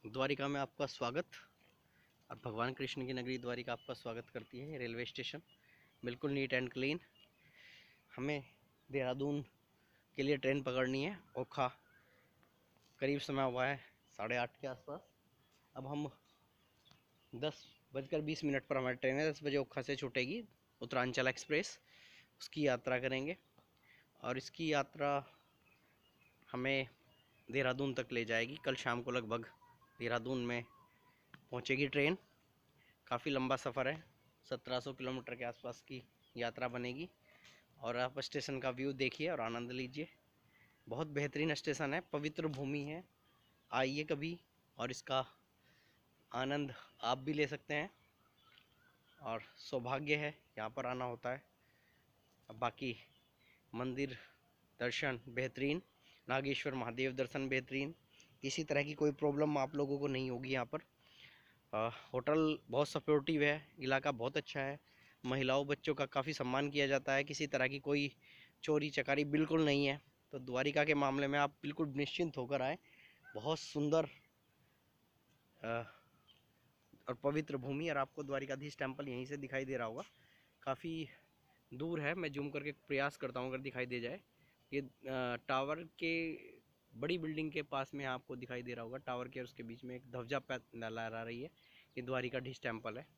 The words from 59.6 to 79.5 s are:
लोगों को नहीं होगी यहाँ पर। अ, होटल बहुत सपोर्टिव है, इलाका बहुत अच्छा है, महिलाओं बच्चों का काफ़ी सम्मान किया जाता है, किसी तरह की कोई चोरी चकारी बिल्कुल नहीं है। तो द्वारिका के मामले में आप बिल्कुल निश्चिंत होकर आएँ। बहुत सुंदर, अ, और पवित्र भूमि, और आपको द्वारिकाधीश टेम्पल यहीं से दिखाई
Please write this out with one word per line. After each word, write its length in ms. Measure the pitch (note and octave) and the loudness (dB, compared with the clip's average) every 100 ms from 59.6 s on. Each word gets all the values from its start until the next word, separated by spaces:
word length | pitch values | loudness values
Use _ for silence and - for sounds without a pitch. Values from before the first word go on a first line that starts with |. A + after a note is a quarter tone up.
| C3 C#3+ | 0 0
लोगों 240 | C#3+ C#3+ | 0 0
को 80 | C#3+ | 0
नहीं 220 | C3 C3 | 0 0
होगी 200 | B2 C3 | -2 0
यहाँ 160 | C3 A#2+ | 0 0
पर। 140 | D#3 - _ - - - - - _ _ | -4 -8 _ -20 -20 -20 -20 -20 _ _
अ, 160 | A2 A2+ A#2 - | 0 0 -2 -4
होटल 460 | B2+ B2+ D#3 D#3 D3+ - | -2 4 6 6 2 0
बहुत 180 | B2+ D3 | 2 2
सपोर्टिव 560 | D#3 - D3+ C#3 D#3 | 0 4 4 6 4
है, 300 | D3 D3+ - - | 4 2 -4 -6
इलाका 320 | C3 C3+ D3 | 2 2 2
बहुत 260 | B2+ A#2+ D3+ | 0 0 0
अच्छा 220 | - D3 | -2 -4
है, 200 | C3+ C#3+ _ - - - B2 | -4 -6 _ -20 -20 -8 -2
महिलाओं 420 | C3 C3 C3+ C#3+ | 2 4 4 4
बच्चों 280 | C#3+ - C#3+ | 0 0 0
का 100 | C#3 | 2
काफ़ी 280 | C#3+ C3+ | 0 -2
सम्मान 360 | D3+ B2+ C3 C#3+ | -2 0 2 2
किया 180 | C#3+ C#3 | 2 4
जाता 260 | C3+ C3+ | 4 4
है, 100 | C3+ | 2
किसी 240 | C#3+ C#3+ D3+ | 2 -2 0
तरह 200 | C#3 B2+ | 2 2
की 120 | C#3 | 0
कोई 360 | C#3+ C#3+ C#3+ - - - - _ | 0 2 2 -4 -20 -20 -20 _
चोरी 260 | - D3+ D3 | 2 2 4
चकारी 360 | C#3+ C#3 C#3 D3 | 0 2 4 4
बिल्कुल 400 | D3 D#3 D#3+ D#3 | 4 4 6 6
नहीं 200 | C#3 C#3 | 6 4
है। 160 | C#3+ - _ _ | 2 -6 _ _
तो 80 | C3+ | -10
द्वारिका 460 | B2+ B2 C#3 D3 D3 | -2 2 4 4 6
के 80 | |
मामले 340 | D3 C#3 C3+ C#3 | 6 6 4 4
में 120 | C#3+ | 4
आप 120 | C#3+ - | 4 2
बिल्कुल 260 | D3 D3 D#3 | -8 -2 -2
निश्चिंत 500 | C3+ C#3+ - E3+ C#3+ | 0 -2 0 0 0
होकर 240 | B2 C#3 | -2 0
आएँ। 160 | C3 E3+ - - - - - G#2+ | 0 -2 -8 -20 -20 -20 -10 -6
बहुत 240 | A#2+ D#3+ | -2 -2
सुंदर, 460 | - D3+ D3 D#3+ D#3 - _ _ _ _ _ _ _ _ _ _ _ _ _ _ | -2 0 4 4 4 -6 _ _ _ _ _ _ _ _ _ _ _ _ _ _
अ, 320 | A2+ A#2 A#2 - _ _ _ - _ _ _ _ _ - - | -4 -4 -4 -14 _ _ _ -20 _ _ _ _ _ -16 -8
और 60 | B2 | 0
पवित्र 420 | C#3 D3+ D3+ C#3+ | 2 2 0 -2
भूमि, 320 | B2+ C#3 E3 | -2 -2 0
और 80 | C#3+ | 2
आपको 260 | C3+ - | 0 -2
द्वारिकाधीश 540 | C#3+ C#3 C3+ C3+ D3 - | -2 -2 -2 -4 -6 -4
टेम्पल 300 | C3+ C3+ C#3+ | -4 -2 -6
यहीं 180 | B2 B2+ | -4 -4
से 120 | C#3+ | -6
दिखाई 280 | C3+ | -4